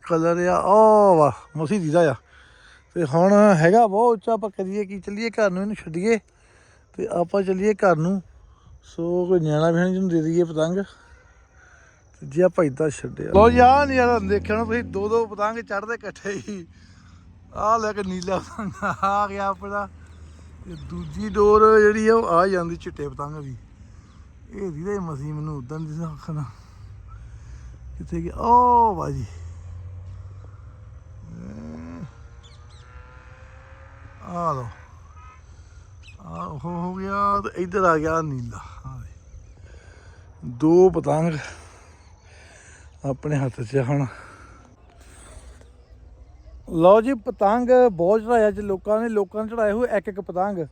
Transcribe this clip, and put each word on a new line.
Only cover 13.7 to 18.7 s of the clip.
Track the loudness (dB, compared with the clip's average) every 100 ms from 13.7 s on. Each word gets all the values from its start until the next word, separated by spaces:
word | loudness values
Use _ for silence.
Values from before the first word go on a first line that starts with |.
| 8 4
ਨਜ਼ਾਰਾ | 2 2 2
ਦੇਖਿਆ | 0 -2 0 -2
ਹੋਣਾ | -2
ਤੁਸੀਂ, | -4
ਦੋ | -4 -6 -2
ਦੋ | -2 -2
ਪਤੰਗ | -4 -4 -4
ਚੜ੍ਹਦੇ | -8 -8 -6
ਇਕੱਠੇ | -10 -10 -12 -10 -10 -10
ਹੀ। | -12 -14 -20 -20 -20 -20 -20 -20 -20 -18
ਆਹ | -6 0 0
ਲੈ | 0
ਕੇ | -4
ਨੀਲਾ | -6 -6 -4 -6
ਪਤੰਗ | -6 -10 -10